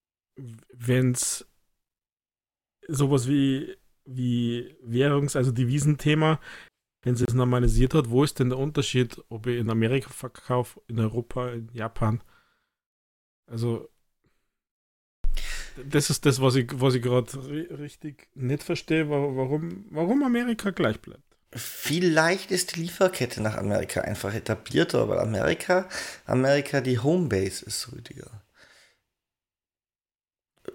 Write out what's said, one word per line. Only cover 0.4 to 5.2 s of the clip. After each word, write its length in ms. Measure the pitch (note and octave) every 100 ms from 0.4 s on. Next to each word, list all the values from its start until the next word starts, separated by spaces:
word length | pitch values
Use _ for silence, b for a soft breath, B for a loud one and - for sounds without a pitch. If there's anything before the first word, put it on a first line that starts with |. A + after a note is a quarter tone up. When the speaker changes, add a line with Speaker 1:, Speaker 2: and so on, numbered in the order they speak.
| B2+ A2+ _
Speaker 1:
wenn's 720 | B2 A#2+ B2+ B2+ B2 - - - _ _ _ _ _ _ _ _ _ _ _ _ _ -
sowas 400 | C#3+ C#3 C#3 B2
wie, 480 | C#3+ C3+ C3+ - - _ _
wie 680 | - B2+ B2 A#2+ A#2 A#2+ A#2+ - A2+
Währungs-, 500 | A#2+ C#3+ C#3+